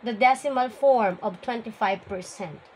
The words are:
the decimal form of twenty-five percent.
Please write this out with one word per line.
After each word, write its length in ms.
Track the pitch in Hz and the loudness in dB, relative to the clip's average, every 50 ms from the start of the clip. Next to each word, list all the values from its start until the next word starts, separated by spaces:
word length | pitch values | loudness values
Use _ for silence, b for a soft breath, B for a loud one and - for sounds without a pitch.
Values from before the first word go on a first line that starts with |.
| - | -6
the 120 | 226 233 | -6 -2
decimal 560 | 196 240 254 262 254 - 294 269 254 254 254 | 4 4 4 4 4 0 -4 0 0 -2 -2
form 480 | - - 269 277 269 247 220 196 180 180 | -2 2 4 4 6 6 4 2 0 -2
of 220 | - 214 185 175 - | -4 -6 -6 -6 -8
twenty-five 640 | - 240 233 226 226 214 - 220 196 196 190 - | -6 -6 -6 -8 -10 -6 -2 -2 -2 -2 -4 -6
percent. 540 | - 202 185 180 - - - 196 165 151 139 - - - | -10 -10 -10 -10 -12 -12 -12 -12 -12 -12 -16 -20 -20 -20